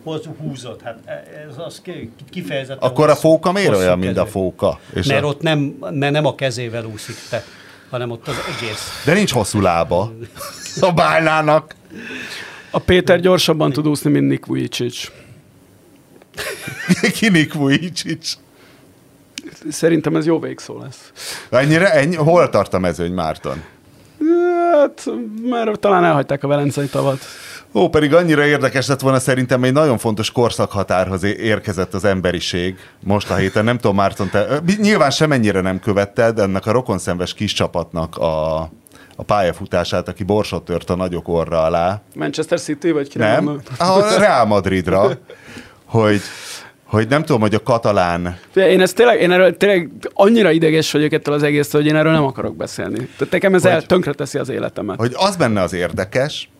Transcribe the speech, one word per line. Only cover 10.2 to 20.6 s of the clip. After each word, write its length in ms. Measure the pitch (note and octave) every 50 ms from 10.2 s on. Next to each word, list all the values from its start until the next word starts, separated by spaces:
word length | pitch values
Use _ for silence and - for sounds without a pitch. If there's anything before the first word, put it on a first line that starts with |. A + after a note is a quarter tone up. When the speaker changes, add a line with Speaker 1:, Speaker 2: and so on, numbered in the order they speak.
| A#2 - - - -
Speaker 2:
<laughs> 360 | - - - - - - D#3+
A 120 | F#3+ F#3
bálnának. 840 | F3 E3 E3 D#3 D#3 D#3+ E3 D#3 D#3 D#3 D#3 D3+ D3+ D#3 D3+ - - _ _ - - - - - - - - - - - - - - - - -
Speaker 3:
A 80 | - C#3
Péter 420 | - - F3+ F3+ F3+ F#3+ F3+ F3
gyorsabban 520 | F3 F#3 F#3 E3+ - - D#3+ D3+ D#3 D3+
tud 160 | C3 C#3+ D3+ D3+
úszni, 220 | D3 C#3 - D3
mint 180 | C#3+ C#3+ C#3 C#3
Nick 180 | C#3 C3+ -
Vujicic. 640 | - C3 C3 B2+ B2 - - B2 A#2+ - - - - - - - - - - _ - _ _ _ _ _ _ _ _ _ _ _ _ - - - _ - - - - - - - - - - - - - -
Speaker 2:
<laughs> 140 | - A#3 - -
Ki 100 | G#3+ A3+
Nick 260 | F#3 D#3+ D3+ - -
Vujicic? 840 | D#3 C#3+ C#3 C#3 - E3+ F3+ - - - D#3 D#3+ D#3+ - - - - - _ _ _ - - - - - - _ _ _ _ _ _ _ _ _ - - - - - - D#3
Speaker 3:
Szerintem 460 | D3 - D#3+ E3 E3 D#3 D3 D3+ D#3+
ez 100 | D#3 D3+
jó 120 | E3+ E3 D3+
végszó 400 | C3 B2+ C3 -